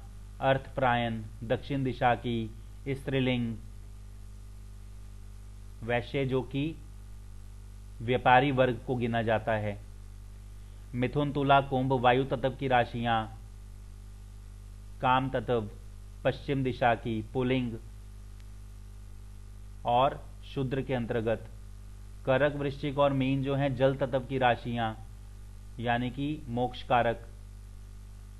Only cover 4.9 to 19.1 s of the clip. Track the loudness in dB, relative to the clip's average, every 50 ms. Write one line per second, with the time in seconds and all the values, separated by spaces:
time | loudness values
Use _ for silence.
4.9 | -12 -12 -12 -12 -12 -12 -14 -14 -14 -14 -14 -14 -14 -14 -14 -14 -12 -8 -2 0
5.9 | 0 0 0 0 0 0 0 2 2 0 0 -2 -2 -2 -2 -2 -4 -8 -12 -14
6.9 | -14 -14 -14 -14 -14 -14 -14 -14 -14 -14 -14 -14 -14 -14 -14 -16 -16 -16 -14 -14
7.9 | -10 -4 0 0 0 4 8 8 8 8 8 6 6 6 4 4 2 0 -2 -2
8.9 | 0 0 2 2 2 2 4 4 2 2 2 2 0 2 0 -2 -4 -6 -8 -12
9.9 | -14 -14 -14 -14 -14 -14 -14 -14 -14 -14 -14 -14 -12 -12 -12 -12 -12 -14 -12 -6
10.9 | -2 0 0 2 2 2 2 2 2 4 6 8 8 8 8 6 2 2 4 4
11.9 | 4 6 8 8 8 6 4 2 0 0 0 0 0 -2 2 4 4 4 4 2
12.9 | 0 -2 2 2 2 2 2 -2 -6 -12 -12 -14 -14 -14 -14 -14 -14 -14 -14 -14
13.9 | -14 -14 -14 -14 -14 -14 -14 -14 -14 -14 -14 -14 -14 -14 -14 -14 -12 -12 -12 -12
14.9 | -6 0 4 4 6 4 4 2 0 -2 0 2 2 2 2 -2 -6 -12 -14 -14
15.9 | -14 -14 -14 -16 -10 -2 0 0 0 0 -2 0 0 2 2 0 2 4 6 6
16.9 | 6 4 2 -2 -2 -2 -2 -2 0 0 2 4 4 2 2 0 -4 -8 -10 -12
17.9 | -14 -14 -14 -14 -14 -14 -14 -14 -14 -14 -14 -14 -14 -14 -14 -14 -14 -14 -14 -14
18.9 | -14 -14 -14 -14